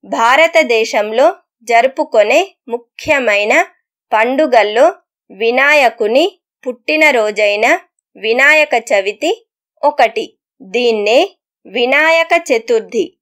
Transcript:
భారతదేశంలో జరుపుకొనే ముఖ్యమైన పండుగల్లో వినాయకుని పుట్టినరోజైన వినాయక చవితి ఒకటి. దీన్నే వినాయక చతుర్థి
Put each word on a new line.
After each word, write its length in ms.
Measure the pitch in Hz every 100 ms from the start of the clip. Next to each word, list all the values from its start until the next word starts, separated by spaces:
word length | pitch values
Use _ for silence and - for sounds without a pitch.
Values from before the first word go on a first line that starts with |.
భారతదేశంలో 1300 | - 285 233 277 320 330 311 226 226 233 208 226 302 - _ _
జరుపుకొనే 920 | 226 233 262 262 302 220 208 277 392 _ -
ముఖ్యమైన 960 | 233 _ - - 285 240 202 208 269 370 _ _ _ _
పండుగల్లో 800 | 214 233 269 311 233 208 214 311 403 _ _ _
వినాయకుని 1080 | 190 226 247 277 302 254 - 208 247 359 _ _ _ 262
పుట్టినరోజైన 1120 | 247 - 311 311 262 214 208 208 208 233 339 _ _ _ -
వినాయక 580 | 202 240 277 311 294
చవితి 720 | 240 226 202 196 208 311 453 _ _ _ _
ఒకటి. 560 | 285 285 226 220 - _ _ _
దీన్నే 680 | 190 214 247 220 202 240 381 _ _ _ -
వినాయక 840 | 196 247 277 311 330 330 339 330
చతుర్థి 640 | 240 220 226 190 233 175 _